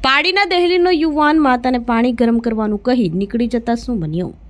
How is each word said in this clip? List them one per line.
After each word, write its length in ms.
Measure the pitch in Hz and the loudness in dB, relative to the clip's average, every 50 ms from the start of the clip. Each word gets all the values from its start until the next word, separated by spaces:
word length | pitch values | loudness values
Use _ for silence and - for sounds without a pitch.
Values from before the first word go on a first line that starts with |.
| - 262 269 | 2 2 2
પાડીના 280 | 285 294 370 370 403 403 359 | 2 2 2 0 0 0 2
દહેલીનો 400 | 370 359 349 349 359 359 349 370 359 294 | 2 0 2 2 2 2 2 2 2 0
યુવાન 420 | 320 320 294 302 294 294 311 320 294 | 0 -2 0 2 2 2 4 4 4
માતાને 340 | 262 254 240 247 254 254 247 233 240 | 2 2 2 0 -2 -2 -2 -2 -2
પાણી 260 | 233 226 240 254 240 233 | 0 0 0 0 0 0
ગરમ 180 | 240 233 233 233 233 | 0 2 2 0 -2
કરવાનું 360 | 240 220 214 214 214 208 202 - | -2 -2 -2 -2 -2 -4 -4 -2
કહી 200 | 247 262 254 220 165 160 185 | 0 0 0 0 0 -2 -2
નીકળી 300 | 202 202 - 226 240 233 - | -4 -2 -2 -4 -2 -2 -2
જતા 240 | 233 233 247 233 233 - | -4 -2 -2 -4 -4 -4
શું 200 | - 240 202 160 | -6 -6 -4 -4
બન્યું? 320 | 151 156 175 180 - - - - | -4 -4 -4 -6 -6 -10 -16 -20